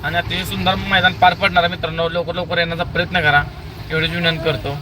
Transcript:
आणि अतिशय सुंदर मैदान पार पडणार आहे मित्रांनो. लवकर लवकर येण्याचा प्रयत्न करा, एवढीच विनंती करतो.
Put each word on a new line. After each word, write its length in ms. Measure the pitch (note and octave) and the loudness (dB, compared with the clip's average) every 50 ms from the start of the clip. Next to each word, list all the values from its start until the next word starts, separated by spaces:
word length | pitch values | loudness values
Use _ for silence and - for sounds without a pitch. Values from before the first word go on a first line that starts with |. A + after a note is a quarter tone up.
| - | -6
आणि 120 | D3+ D#3+ | -2 -2
अतिशय 280 | F3 E3+ - F3 F3+ F#3 | -2 -2 -2 -4 -4 -4
सुंदर 320 | - G3+ F#3+ F#3 F3+ F#3+ | -4 -4 -2 0 0 0
मैदान 380 | F#3+ F#3+ G3 G3 F#3 F3+ F#3 F3+ | 0 0 0 2 4 4 4 4
पार 200 | - - F3+ F3 | 6 4 4 6
पडणार 300 | - F#3+ G3 F3+ F3+ E3+ | 4 0 2 4 4 2
आहे 80 | E3+ | 2
मित्रांनो. 380 | F3+ F3 - D#3+ D#3+ E3 E3 E3 | 0 -2 -6 -6 -2 -2 -2 -2
लवकर 260 | E3 F3 E3+ D#3 E3+ | 0 -2 -4 -2 -4
लवकर 220 | F3+ F3 D#3+ F3 E3+ | -4 -4 -2 0 0
येण्याचा 260 | E3+ E3 E3+ E3 F3 | 0 0 -2 -4 -4
प्रयत्न 380 | E3+ - E3+ F3 E3+ - F3+ | -4 -2 -2 -2 0 0 0
करा, 220 | D#3+ D3+ C#3+ C#3+ C#3+ - - - - - - - - - | 2 4 4 4 2 0 -8 -12 -12 -12 -12 -12 -10 -4
एवढीच 180 | D#3 D#3+ D#3+ D#3+ | -2 -2 0 0
विनंती 340 | E3 F3 E3+ E3 E3 D#3 - | -2 0 0 0 0 0 0
करतो. 340 | D#3+ D3+ C#3 - C#3 C#3 D3 | 0 -2 0 -2 -6 -6 -6